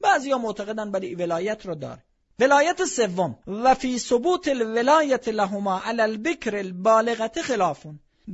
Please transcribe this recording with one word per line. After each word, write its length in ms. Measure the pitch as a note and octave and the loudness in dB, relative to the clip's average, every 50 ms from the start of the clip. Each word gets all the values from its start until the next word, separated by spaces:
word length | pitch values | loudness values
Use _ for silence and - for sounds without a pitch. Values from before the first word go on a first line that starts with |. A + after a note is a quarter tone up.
بعضیا 380 | - G4+ G4 D4+ B3+ C#4 C4+ B3+ | 2 2 2 2 2 0 -2 -2
معتقدن 520 | A#3 A3 G#3 - G3+ G3+ A3 A3 G#3+ G#3 | -2 -2 -4 -6 -6 -8 -6 -6 -6 -4
بله، 260 | G3 F#3+ F#3+ - - | -4 -4 -4 -4 -6
ولایت 500 | F3 F3 E3+ E3+ E3 F#3 G#3 G#3+ G#3+ - | -4 -4 -2 -2 -2 -2 -4 -6 -6 -8
رو 80 | F3+ E3 | -10 -10
داره. 280 | D3+ C#3 B2 B2 - _ _ _ _ _ _ _ - | -10 -10 -12 -14 -16 _ _ _ _ _ _ _ 2
ولایت 460 | A#3+ C#4 C#4+ C#4+ D4 E4+ F4+ - F#4 | 4 6 6 6 6 4 2 0 -2
سوم، 540 | D4+ - - A#3 G3+ F3 F#3 F#3 D3+ A2+ - - | -2 0 0 0 0 0 0 -2 -2 -2 -8 -10
"و 280 | - F#3+ G#3+ A#3+ C4 C4 | -10 -6 0 4 4 4
فی 240 | B3+ - B3+ B3+ A#3 | 4 2 -4 -4 -4
ثبوت 500 | - - B3 A#3+ A#3+ F4 F4+ F4+ F4+ D4+ | -2 0 0 2 2 2 0 0 0 -2
الولایت 800 | C4+ B3+ A3+ A3 A3 A#3 A#3+ C4 D4 D#4+ D4+ C#4+ C4 A#3+ - A#3 | 0 0 -2 -2 0 0 4 4 4 4 4 4 0 -2 -2 -2
لهما 520 | A3 G#3+ G3+ F#3 G#3 G3+ G3+ G3+ F#3 F#3+ - | -2 -2 -2 -2 -2 -4 -4 -2 -2 -2 -4
علی 180 | G#3 A#3 A#3 A3 | -4 -2 0 0
البکر 540 | G#3+ A3 G#3 A3 D#4+ E4+ - - A#3 G3+ | 0 0 -2 -4 -4 -4 -4 -4 -6 -4
البالغة 840 | G#3 G3 F#3 F#3 F3+ F#3 A3 A3 A3 A3 A#3 A#3 A3+ A3 A3+ - E4 D#4+ | -4 -6 -6 -6 -2 2 4 4 4 4 2 0 -2 -4 -4 -4 -6 -4
خلافون." 580 | - B3+ G#3 F#3 E3 C#3 - - D#3 D3+ D3 _ _ _ _ _ - | -2 0 0 0 0 0 -4 -10 -18 -18 -18 _ _ _ _ _ -10